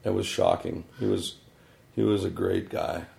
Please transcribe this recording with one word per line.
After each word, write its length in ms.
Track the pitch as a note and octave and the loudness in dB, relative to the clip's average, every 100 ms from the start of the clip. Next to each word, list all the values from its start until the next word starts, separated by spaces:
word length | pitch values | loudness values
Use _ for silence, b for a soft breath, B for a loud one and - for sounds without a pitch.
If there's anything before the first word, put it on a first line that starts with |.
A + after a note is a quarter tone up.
it 60 | A2 | 0
was 160 | G2 F#2+ | 0 0
shocking. 580 | - F2+ F2 F2+ F2 E2+ - | 2 4 4 -2 -8 -10 -4
He 80 | G#2 | 0
was, 300 | G2 F2+ - - b b b b | 0 -2 -12 -20 b b b b
he 80 | - | 0
was 220 | G#2+ G#2 | 2 2
a 60 | F#2+ | 0
great 400 | - F#2 F#2+ F2+ | -2 0 0 -2
guy 340 | - - E2+ - | -4 -4 -4 -8